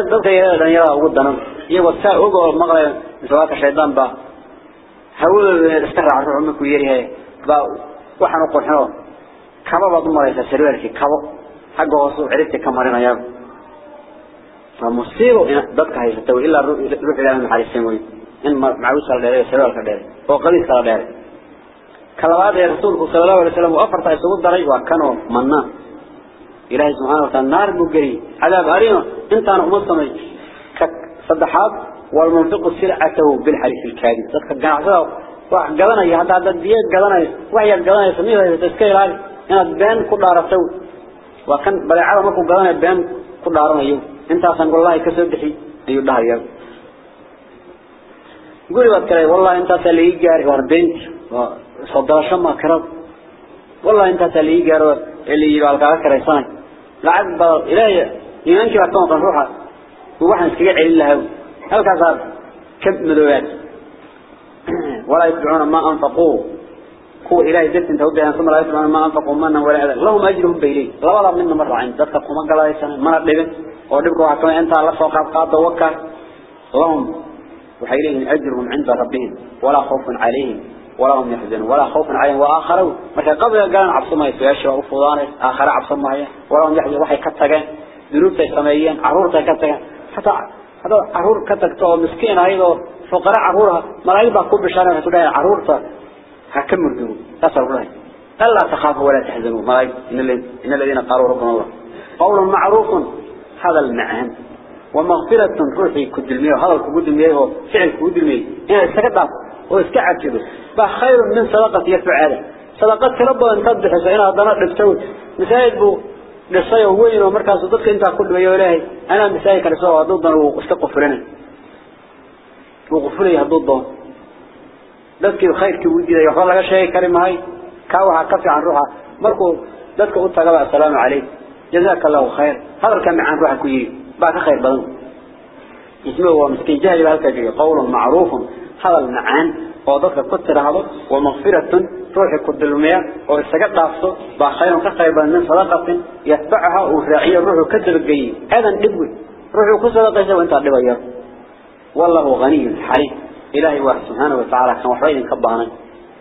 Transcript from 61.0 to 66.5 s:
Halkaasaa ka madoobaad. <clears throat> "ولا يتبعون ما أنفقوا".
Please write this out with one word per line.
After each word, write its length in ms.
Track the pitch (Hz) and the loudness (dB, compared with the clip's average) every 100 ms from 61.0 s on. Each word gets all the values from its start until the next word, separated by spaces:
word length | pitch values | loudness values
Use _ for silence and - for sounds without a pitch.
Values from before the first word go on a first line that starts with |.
| 143 143 - - - - - | 4 2 -2 -12 -20 -20 -4
Halkaasaa 440 | 208 202 175 165 151 - - - - - - | 0 2 2 2 0 -6 -16 -20 -20 -20 -6
ka 100 | 190 185 165 | -4 -2 0
madoobaad. 400 | 151 151 135 - - - - - - - - - - - - - | 2 4 2 -2 -12 -18 -20 -20 -20 -20 -20 -20 -20 -20 -16 -8
<clears throat> 440 | 170 151 117 123 | -6 -6 -8 -2
"ولا 140 | 156 | 0
يتبعون 380 | 170 160 151 160 | 2 0 -2 0
ما 180 | 151 160 160 | 0 0 0
أنفقوا". 460 | 151 143 - 165 117 - | 0 -2 2 2 0 -4